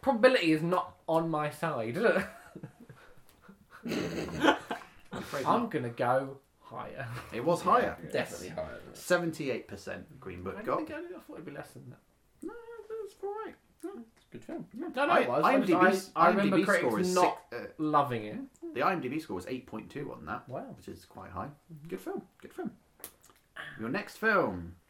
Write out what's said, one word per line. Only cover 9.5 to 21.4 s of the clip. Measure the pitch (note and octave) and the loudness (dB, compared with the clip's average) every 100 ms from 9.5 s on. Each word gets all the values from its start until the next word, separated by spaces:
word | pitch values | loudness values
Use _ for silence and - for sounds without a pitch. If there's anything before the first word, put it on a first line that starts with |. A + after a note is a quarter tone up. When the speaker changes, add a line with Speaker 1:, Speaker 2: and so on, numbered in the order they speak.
| A#2 - | -4 -6
Speaker 2:
percent | G2 - F#2 - - | -12 -10 -10 -12 -16
Green | F#2+ F2+ | -12 -8
Book | F#2 F#2+ | -8 -6
Speaker 1:
I | |
Speaker 2:
got. | G#3+ D3+ | -2 -2
Speaker 1:
didn't | - | -2
think | D4+ F4 | -10 -12
I, | F4+ | -14
I | |
thought | - | -16
it'd | - E3+ | -16 -12
be | |
less | C#3+ - | -12 -14
than | B2+ C3 | -16 -18
that. | B2 _ _ _ _ | -20 _ _ _ _
Speaker 2:
No, | - A#4 A#4 A#4 G#4 A4 | -12 -12 -16 -18 -12 -10
that's | G4 - | -10 -10
all | G4 G#4 | -8 -8
right. | G4 - _ _ | -10 -14 _ _
No. | E4+ G4+ A3+ _ _ | -12 -12 -16 _ _
Speaker 3:
Good | - | -18
film. | - E4 - A3+ | -12 -12 -10 -10
Speaker 2:
Yeah. | E4 | -8
Speaker 1:
No, | B3+ C#4+ | -2 4
no, | |
Speaker 2:
I, | - | 4
Speaker 1:
it | - | 4
was. | C3 | 4
I | D#3+ C4+ | 6 6
just, | |
Speaker 2:
I | |
M | |
D | F#3+ | 6
B, | F3 F#3 F#3+ - D#3 | 6 8 6 -2 6
Speaker 1:
I, | E3+ | 6
I | |
remember | F#3 | 8
Speaker 2:
I | |
M | G3 | 4
D | E3 | 4
B | |
Speaker 1:
critics | G3 F#3 C#3 | 4 4 4
Speaker 2:
score | A#2 | 2
is | F3+ | 2
Speaker 1:
not | F#3 F3+ - - | 6 4 4 -8
Speaker 2:
six, | A#2+ | -10
uh, | G#2 - | -10 -4
Speaker 1:
loving | D3+ D3+ C3+ A#2 | 4 4 4 0
it. | G#2 F#3+ C#4 _ E4+ | -4 -8 -10 _ -8
Speaker 2:
the | G3 | 0
I | D#3 | 2
M | F3+ | 2
D | B2+ | -2
B | D3+ | -4
score | - F#2+ | -4 -8
was | - | -6
eight | B2+ - | -8 -8
point | A2 - | -12 -10
two | - - | -8 -8
on | A#1+ D2+ | -10 -8
that, | G#2+ - | -10 -8
Speaker 1:
Wow. | C3+ C4+ - | -10 -10 -14
Speaker 2:
which | - | -14
is | - | -16
quite | - - F#2+ | -16 -16 -12
high. | F2+ | -8